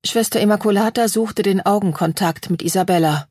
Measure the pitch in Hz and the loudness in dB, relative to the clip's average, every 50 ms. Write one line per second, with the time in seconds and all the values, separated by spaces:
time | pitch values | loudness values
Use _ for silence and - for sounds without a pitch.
0 | - - - 233 220 - - 226 214 208 214 202 - 214 202 196 220 220 226 240 | -8 -4 -2 -2 -2 0 0 0 2 2 2 2 2 2 2 2 2 0 0 0
1 | 233 214 - 220 226 214 - - 202 202 190 190 - 196 202 214 202 185 151 - | -2 0 0 -2 -2 -2 -4 -2 0 0 0 2 2 2 0 2 2 0 0 0
2 | 175 165 160 - 202 170 160 - - - 175 - - 165 - 190 180 185 185 170 | -2 -2 0 0 -2 -2 -2 -4 -6 -6 -6 -4 -4 -2 0 0 0 2 2 2
3 | 165 156 151 147 143 _ | 2 2 0 -2 -4 _